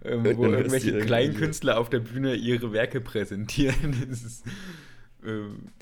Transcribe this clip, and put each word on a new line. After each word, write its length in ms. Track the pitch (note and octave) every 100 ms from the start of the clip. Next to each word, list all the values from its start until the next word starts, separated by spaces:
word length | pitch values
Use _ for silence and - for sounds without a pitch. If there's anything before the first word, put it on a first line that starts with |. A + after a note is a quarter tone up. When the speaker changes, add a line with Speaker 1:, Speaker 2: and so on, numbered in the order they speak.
Speaker 1:
ähm, 220 | - A#2+ A2
Speaker 2:
Und 120 | A#2
Speaker 1:
wo 60 |
Speaker 2:
dann 80 | A2
hörst 0 |
du 60 | G#2
Speaker 1:
irgendwelche 300 | - C3 G#2+
Speaker 2:
irgendwie 160 | G#2 G#2+
Speaker 1:
Kleinkünstler 720 | A#2 C#3+ A2 D3+ - C#3 A2+
auf 100 | A#2
der 100 | B2
Bühne 360 | A#2 B2+ C3+ A2+
ihre 380 | A#2 A#2+ A#2+
Werke 280 | G#2+ B2 C3
präsentieren. 920 | - G#2+ G2 G2 A2 - C3+ A#2+ D3 B2 B2+
<laughs> 40 |
Das 140 | A#2+
ist, 220 | A#2 - A#2 G3 F#3 D#3+ C#3+ - - -
ähm, 460 | A2 G#2+ G#2 G#2 - -